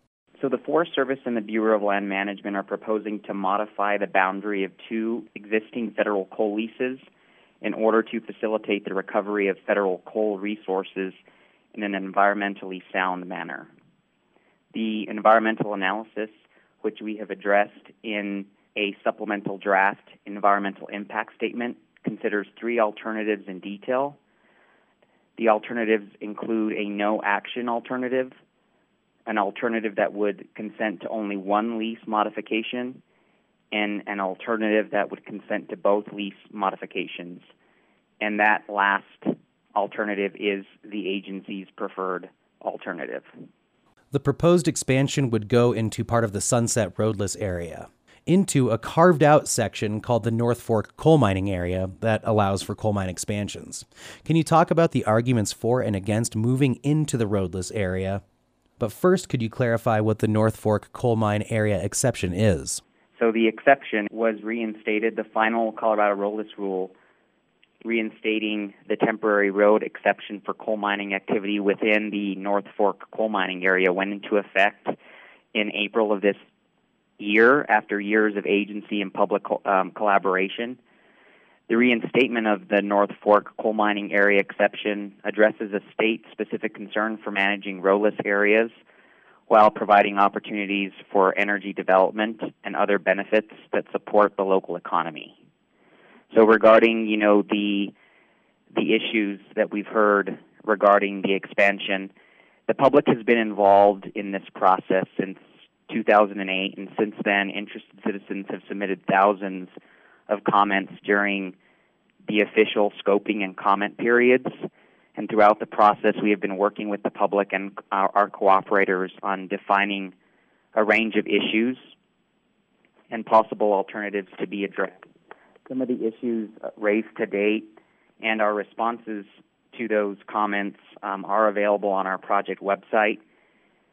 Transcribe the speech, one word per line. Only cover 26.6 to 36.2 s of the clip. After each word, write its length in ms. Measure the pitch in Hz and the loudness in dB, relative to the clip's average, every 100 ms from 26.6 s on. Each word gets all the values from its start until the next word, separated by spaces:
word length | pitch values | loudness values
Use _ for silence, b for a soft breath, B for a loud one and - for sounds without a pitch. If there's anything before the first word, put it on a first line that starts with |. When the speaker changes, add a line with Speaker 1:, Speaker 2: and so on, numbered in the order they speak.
| 107 | -2
Speaker 1:
a 160 | 107 104 | -4 -6
no-action 800 | 101 104 110 101 101 - 123 120 | -2 -2 -2 0 -2 -4 -8 -6
alternative, 640 | 117 - 127 127 131 131 - _ _ _ _ _ _ _ _ | -6 -6 -6 -4 -4 -4 -10 _ _ _ _ _ _ _ _
an 140 | - 110 | -4 -2
alternative 560 | 101 101 123 113 107 | -2 -2 -4 -2 -4
that 180 | 101 104 | -2 -2
would 360 | 101 104 95 - - | -2 -4 -4 -12 -14
consent 440 | 107 - 110 90 | -12 -6 -6 -6
to 80 | - | -8
only 280 | 113 104 101 | -8 -6 -6
one 420 | 95 104 113 113 | -2 -2 -2 -4
lease 220 | 113 113 - | -8 -10 -6
modification, 920 | 107 107 107 104 110 110 123 123 139 _ _ _ _ _ _ _ | -2 -2 -6 -6 -6 -6 -8 -10 -14 _ _ _ _ _ _ _
and 320 | 107 104 104 104 | -4 -4 -6 -8
an 100 | 101 | -6
alternative 720 | 95 95 - 110 107 107 98 | -6 -6 -6 -2 0 0 0
that 200 | 101 - | -2 -4
would 120 | - | -8
consent 440 | - 104 - 104 - | -14 -14 -8 -8 -8
to 80 | 95 | -4
both 300 | 101 104 104 | 0 0 -2
lease 220 | 104 | -10